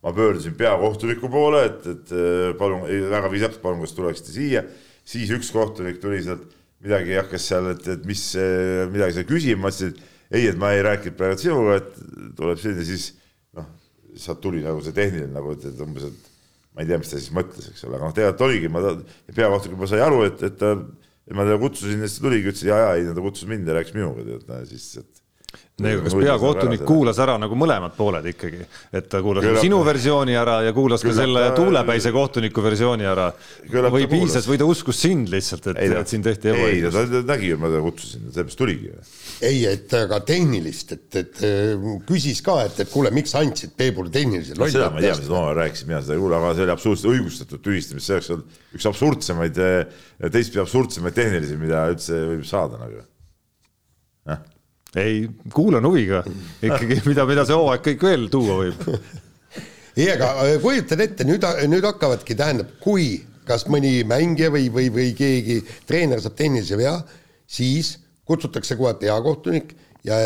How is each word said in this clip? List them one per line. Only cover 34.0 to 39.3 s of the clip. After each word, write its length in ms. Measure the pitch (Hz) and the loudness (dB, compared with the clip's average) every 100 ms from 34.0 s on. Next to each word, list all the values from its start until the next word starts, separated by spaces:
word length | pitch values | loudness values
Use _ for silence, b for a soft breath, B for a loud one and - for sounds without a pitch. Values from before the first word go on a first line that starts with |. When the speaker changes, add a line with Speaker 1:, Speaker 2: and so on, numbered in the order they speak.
| 131 | 2
Speaker 2:
piisas, 380 | 160 180 127 | 2 2 0
Speaker 1:
kuulas. 40 | 107 | 0
Speaker 2:
või 120 | 139 | 2
ta 80 | 151 | 2
uskus 320 | 165 - 120 | 2 0 0
sind 300 | 165 180 107 | 2 2 0
lihtsalt, 340 | 95 - 85 - | -2 -4 -6 -6
et, 80 | 90 | 0
Speaker 1:
Ei, 80 | 98 | 2
ta 100 | 87 | 2
Speaker 2:
et 80 | - | -2
sind 160 | 113 107 | -2 0
tehti 200 | 104 107 | 0 0
Speaker 1:
ei, 60 | |
Speaker 2:
ebaõiglaselt? 560 | 117 113 95 85 90 120 | 2 2 2 2 0 2
Speaker 1:
ta, 100 | 123 | 0
ta 80 | 123 | 0
nägi, 180 | 143 95 | -2 0
et 80 | 80 | 0
ma 120 | 80 | 0
teda 100 | 80 | 0
kutsusin, 380 | 80 82 - 60 55 78 | -2 -6 -14 -14 -10 -6
seepärast 240 | 78 - | -8 -2
tuligi. 300 | 127 76 50 - - B B | -2 -2 -8 -16 -20 B B